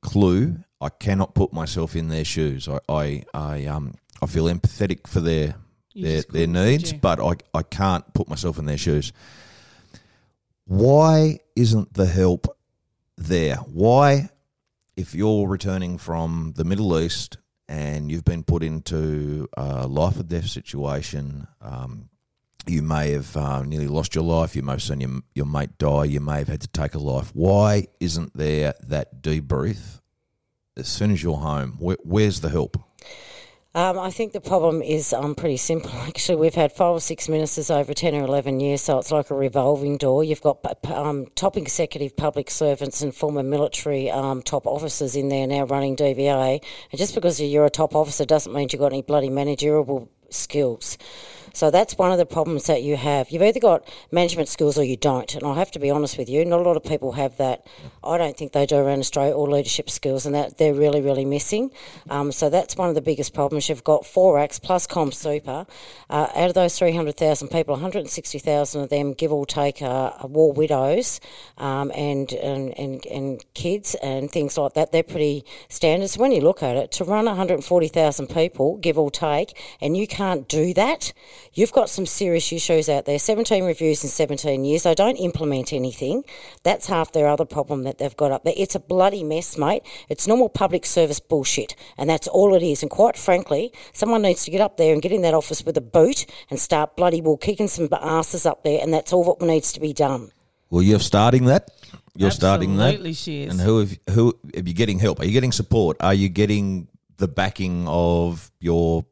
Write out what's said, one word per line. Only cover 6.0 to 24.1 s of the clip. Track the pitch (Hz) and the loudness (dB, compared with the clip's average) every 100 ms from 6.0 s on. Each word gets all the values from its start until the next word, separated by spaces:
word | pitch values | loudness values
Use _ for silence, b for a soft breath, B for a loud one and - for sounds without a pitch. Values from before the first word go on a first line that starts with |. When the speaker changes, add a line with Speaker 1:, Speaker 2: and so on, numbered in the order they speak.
Speaker 1:
their, | 90 78 | -4 -2
Speaker 2:
just | 73 | -2
Speaker 1:
their | 78 85 | -2 0
Speaker 2:
couldn't, | 87 | 2
could | 98 | 2
Speaker 1:
needs, | 143 170 | 2 -2
Speaker 2:
you? | 151 | -2
Speaker 1:
but | 98 82 | 0 2
I, | 60 87 - 80 | 0 -2 -4 -6
I | |
can't | 82 - 98 90 - | -6 -2 0 0 -2
put | - - | -6 -4
myself | 76 87 80 | -4 -6 -4
in | 76 | -4
their | 73 | -4
shoes. | - 76 69 - B B B B B B B B B B B B _ _ | 0 0 -2 -10 B B B B B B B B B B B B _ _
Why | - 95 120 143 160 160 156 156 _ - | -4 2 6 6 8 6 4 0 _ 2
isn't | 120 110 101 | 4 4 0
the | - 92 | 0 2
help | 90 92 87 - - _ _ _ _ _ - | 4 4 2 -2 -8 _ _ _ _ _ -14
there? | 82 90 78 67 | -2 0 0 -2
Why, | 65 73 104 123 143 139 160 _ _ _ _ _ _ - | -8 0 4 6 6 4 0 _ _ _ _ _ _ -10
if | 87 | -8
you're | 78 104 107 98 | -2 2 2 0
returning | 95 98 95 90 90 | -2 -2 -4 -4 -8
from | - 82 82 82 80 78 | -6 -4 -4 -4 -6 -4
the | |
Middle | 82 98 107 80 | -2 0 0 0
East | 85 - - - _ _ _ | 0 -4 -8 -14 _ _ _
and | 76 73 76 73 | -8 -6 -6 -6
you've | 80 | -2
been | 78 85 | -2 -2
put | 82 85 | -2 -2
into | 80 78 - 80 78 76 73 76 73 - | -2 -6 -6 -4 -2 -4 -4 -6 -8 -8
a | 69 69 65 | -6 -6 -4
life | 69 85 - | 0 0 0
or | |
death | 87 85 - | -4 -6 -6
situation, | - - 71 71 71 71 76 69 71 67 _ | -8 -10 -8 -6 -6 -6 -8 -8 -10 -14 _
um, | - 64 64 58 - _ _ _ _ _ - | -16 -12 -12 -14 -20 _ _ _ _ _ -4
you | 85 | -2
may | 76 78 76 | 0 0 0
have, | 71 69 78 | -2 -4 -6
uh, | 71 69 | -4 -4
nearly | 67 76 71 | -4 -4 -4
lost | 76 82 | -4 -4